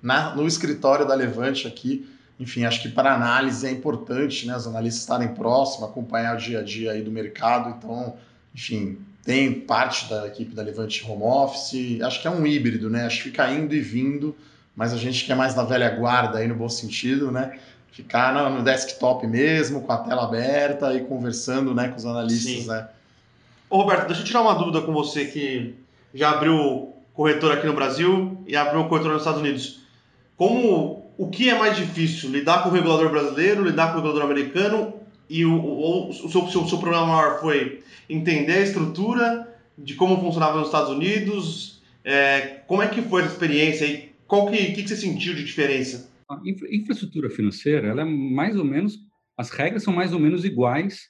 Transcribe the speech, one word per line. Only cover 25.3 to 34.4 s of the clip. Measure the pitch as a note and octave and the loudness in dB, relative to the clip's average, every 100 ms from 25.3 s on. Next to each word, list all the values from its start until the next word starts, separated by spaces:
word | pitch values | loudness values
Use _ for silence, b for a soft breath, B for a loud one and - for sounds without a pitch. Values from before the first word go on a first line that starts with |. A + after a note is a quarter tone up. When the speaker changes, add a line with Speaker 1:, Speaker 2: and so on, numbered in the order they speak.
| D3+ C#3 B2+ A#2 - b b b | -4 -4 -4 -6 -10 b b b
Speaker 2:
já | C3 D3+ | 0 2
abriu | D3+ D3+ D#3+ C#3+ C3 - - _ | 4 4 4 2 0 -8 -16 _
corretora | - D3+ D3+ D#3 | 0 2 4 4
aqui | C#3+ D3+ | 2 2
no | |
Brasil | C#3+ C3+ C#3 F3 F#3 F#3 - - | 0 0 2 4 4 2 -6 -2
e | |
abriu | D3 D3 D#3 E3 | 0 2 2 2
corretora | D#3+ D#3+ | 2 2
nos | D#3 | 0
Estados | E3 D3+ | 0 0
Unidos. | D3 B2+ - - b b b b b _ | 0 -2 -6 -14 b b b b b _
Como, | F#3 A#3+ A#3+ F3 C#3+ - - - | 2 4 4 4 0 -6 -16 -8
o | F#3+ | -6
que | - B3 | 2 2
é | A3+ | 4
mais | G#3+ G#3 | 4 2
difícil? | E3 E3 D#3+ - C3 | -2 0 0 0 -2
Lidar | C#3 C#3+ F3 | -2 4 4
com | F3+ | 4
o | |
regulador | F3+ D#3+ D#3 D#3+ | 4 4 4 4
brasileiro, | D3+ C#3+ C#3 F3+ G3+ | 4 0 2 2 4
lidar | F#3+ D3+ E3 | 2 2 2
com | |
o | E3 | 2
regulador | D3+ D3 | 0 0
americano? | C#3+ C#3 | 2 0